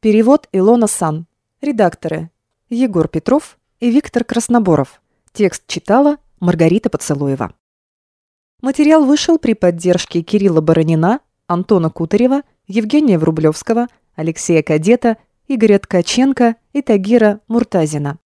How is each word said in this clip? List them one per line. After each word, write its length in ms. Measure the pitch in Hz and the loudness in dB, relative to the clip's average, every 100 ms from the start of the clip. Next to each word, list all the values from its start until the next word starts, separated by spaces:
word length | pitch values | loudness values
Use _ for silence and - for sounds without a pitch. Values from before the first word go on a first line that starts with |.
Перевод — 480 | 214 214 220 294 _ | 2 2 4 2 _
Илона 360 | 196 190 240 214 | 0 2 2 0
Сан. 400 | - 165 156 165 _ _ _ | -2 -4 -6 -12 _ _ _
Редакторы — 680 | 294 233 185 - 165 160 160 _ _ _ _ | -8 0 0 -2 -8 -8 -10 _ _ _ _
Егор 400 | 240 254 180 160 | -4 -2 0 -2
Петров 500 | 160 - 269 - _ _ _ | -4 0 -2 -2 _ _ _
и 100 | 240 | 0
Виктор 360 | 240 - 240 233 | 0 -2 -6 -2
Красноборов. 760 | 233 - 233 196 151 135 _ _ _ _ | -4 0 0 2 0 -2 _ _ _ _
Текст 320 | - 196 - _ | -2 -2 -2 _
читала 500 | - - 220 294 294 _ _ | -12 0 2 2 -2 _ _
Маргарита 500 | 175 165 165 185 226 | -2 2 2 2 -2
Поцелуева. 640 | - - 139 143 135 92 - _ _ _ _ _ _ _ _ _ _ | -6 -6 -4 -4 -4 -6 -10 _ _ _ _ _ _ _ _ _ _
Материал 440 | 254 269 302 320 269 | -6 0 2 4 4
вышел 320 | 294 - 330 | 0 0 0
при 160 | - | 0
поддержке 720 | 220 180 170 180 175 - 170 | 0 0 0 -2 -2 -2 -6
Кирилла 380 | 165 208 196 160 | -2 0 2 0
Баранина, 580 | 156 160 160 160 165 262 _ _ _ | 2 0 2 0 0 -2 _ _ _
Антона 440 | 175 185 196 160 | -6 0 0 0
Кутарева, 520 | - 165 208 247 277 - _ _ | -4 -4 0 0 0 -6 _ _
Евгения 500 | 196 214 294 302 180 | -6 0 0 2 2
Врублевского, 680 | 156 156 156 156 - 233 240 _ _ - | 0 0 -2 -2 -4 -4 -4 _ _ -8
Алексея 480 | 160 160 - 165 | -8 -6 0 0
Кадета, 540 | 147 156 165 240 240 220 _ _ _ | 0 -2 2 2 0 -4 _ _ _
Игоря 300 | 269 214 196 | 0 2 2
Ткаченко 800 | - 185 175 - 262 262 240 226 _ | 2 -2 -2 0 0 2 0 -2 _
и 80 | 285 | -8
Тагира 580 | 277 208 190 240 214 208 _ | -2 -2 2 2 2 0 _
Муртазина. 720 | 226 - 185 156 151 143 147 | -4 0 -2 -2 -4 -8 -10